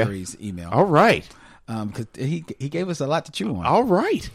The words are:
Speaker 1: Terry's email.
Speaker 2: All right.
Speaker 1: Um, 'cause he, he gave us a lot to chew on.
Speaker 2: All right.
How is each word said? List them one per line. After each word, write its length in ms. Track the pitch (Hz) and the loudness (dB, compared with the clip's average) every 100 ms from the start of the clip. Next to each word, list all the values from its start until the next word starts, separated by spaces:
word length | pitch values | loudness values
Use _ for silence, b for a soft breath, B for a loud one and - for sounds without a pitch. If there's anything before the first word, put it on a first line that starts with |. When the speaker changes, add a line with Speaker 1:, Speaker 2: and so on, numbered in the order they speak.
Speaker 1:
Terry's 320 | 110 98 90 - | 0 -2 -10 -10
email. 300 | 104 87 85 | -10 -10 -2
Speaker 2:
All 120 | 110 | 2
right. 420 | 196 151 220 120 - b b b - | 4 6 6 4 -2 b b b -10
Speaker 1:
Um, 220 | 110 107 | -8 -6
'cause 140 | 113 113 - | -8 -10 -6
he, 280 | 131 165 160 - | -4 -4 -6 -10
he 120 | 139 | -8
gave 180 | 165 185 | -6 -4
us 120 | 165 | -4
a 60 | 139 | -2
lot 200 | 156 - | -2 -4
to 60 | |
chew 220 | - 220 | -6 -6
on. 120 | 101 87 | -4 2
Speaker 2:
All 180 | 180 | 2
right. 440 | 254 185 359 - - | 4 2 2 -2 -4